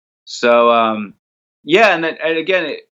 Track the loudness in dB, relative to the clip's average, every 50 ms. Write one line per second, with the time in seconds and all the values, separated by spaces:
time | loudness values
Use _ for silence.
0 | _ _ _ _ _ -18 -12 -4 0 2 2 4 4 4 2 2 0 -2 -2 -6
1 | -10 -12 -14 _ _ _ _ _ _ _ _ _ -6 0 2 4 4 4 2 0
2 | -2 -6 -6 -4 -4 -4 -4 -4 -2 -2 -2 -2 -2 -4 -8 -10 -14 _ _